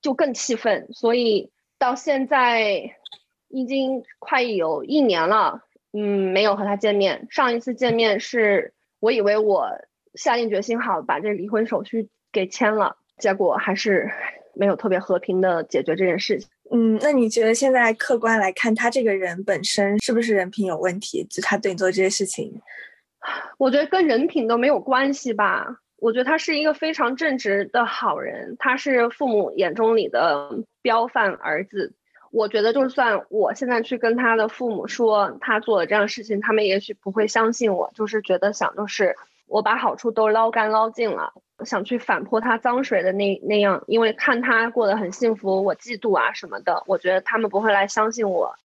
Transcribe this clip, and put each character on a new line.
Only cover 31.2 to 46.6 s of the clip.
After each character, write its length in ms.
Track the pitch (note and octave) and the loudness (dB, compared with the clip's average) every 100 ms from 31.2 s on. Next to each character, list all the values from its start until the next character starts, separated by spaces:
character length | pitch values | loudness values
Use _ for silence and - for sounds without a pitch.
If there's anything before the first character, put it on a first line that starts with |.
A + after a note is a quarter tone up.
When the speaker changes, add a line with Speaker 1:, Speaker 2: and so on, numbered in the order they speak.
| G#3 | 0
Speaker 1:
儿 320 | E3+ - D3+ | -2 -4 -4
子。 300 | G3 G#3 E3+ _ _ _ _ | -4 -6 -8 _ _ _ _
我 160 | B3 G#3 | -2 0
觉 160 | A3 | 2
得 100 | G#3+ | 2
就 160 | A#3 C4 | 2 0
算 360 | C4 A#3+ G#3 - | 2 2 0 -2
我 220 | G#3+ F#3+ | 0 0
现 140 | - B3+ | 0 -2
在 160 | A#3+ | -2
去 160 | A3+ B3 | -2 -2
跟 180 | A3+ A#3 | 0 2
他 200 | B3 A3+ | 2 2
的 100 | G#3+ | 0
父 240 | - B3 | -2 -4
母 160 | G3+ A3+ | -4 -6
说 500 | - A#3 G#3+ G3 - | 0 2 4 2 -2
他 180 | - G#3 | -2 -2
做 200 | A3 G#3 | 2 0
了 80 | D#3+ | 2
这 100 | G#3 | 0
样 60 | |
的 60 | G#3 | 0
事 140 | A3+ | -4
情， 180 | A3 G#3 | -6 -4
他 120 | G#3+ | 0
们 140 | A3 G#3 | 2 2
也 120 | F#3+ | 0
许 160 | G3+ | -2
不 160 | G#3 - | -12 -6
会 160 | G3 G#3+ | -2 0
相 260 | A3+ A3 | 2 0
信 200 | A#3 A#3 | 0 0
我， 160 | F#3 - - | 0 -4 -4
就 100 | G#3+ | -4
是 160 | G#3+ | -4
觉 160 | G#3 F#3 | 0 0
得 140 | G3+ | 0
想 240 | G3+ E3+ - | -2 -4 -4
就 100 | G#3 | -8
是 300 | - G3 - - _ _ | -2 -2 -2 -10 _ _
我 120 | - | -2
把 160 | G3+ A#3 | 0 0
好 200 | A#3+ G#3+ | 0 -2
处 160 | A#3+ | -4
都 160 | A3+ A3 | 2 2
捞 240 | A3 A3+ | 4 2
干 180 | A3+ G#3+ | 2 0
捞 180 | A3 A3+ | 2 0
净 220 | A3+ A3+ | 0 -2
了， 220 | B2 D#2 - _ _ | -2 -6 -10 _ _
想 180 | A3 G#3+ | -6 -6
去 160 | G3+ B3 | -2 -6
反 240 | - G#3+ | -2 -2
泼 180 | - A3 | 0 -2
他 160 | A3+ A3+ | 0 0
脏 280 | B3+ B3 | 0 0
水 180 | C4+ G3+ | 0 0
的 80 | F3 | 0
那， 260 | F#3+ G3+ G3 | 0 -2 -2
那 160 | - G#3 | 0 2
样， 240 | G3+ F#3 - | 2 2 0
因 120 | A3+ | 0
为 120 | A3+ | 0
看 280 | A3 - A#3+ | 0 0 0
他 300 | B3 A3+ A3+ | 2 0 0
过 160 | A#3 G#3+ | 0 0
得 100 | G#3+ | 0
很 140 | F#3+ | -2
幸 240 | F#3+ A#3+ | -2 -2
福， 300 | G#3+ F#3+ F#3+ | 0 0 0
我 100 | G3+ | 0
嫉 240 | - A#3 A3+ | -2 -6 -6
妒 180 | A3+ F3+ | 0 2
啊 160 | A2+ | 2
什 140 | - E3+ | -2 -10
么 140 | G2 | -6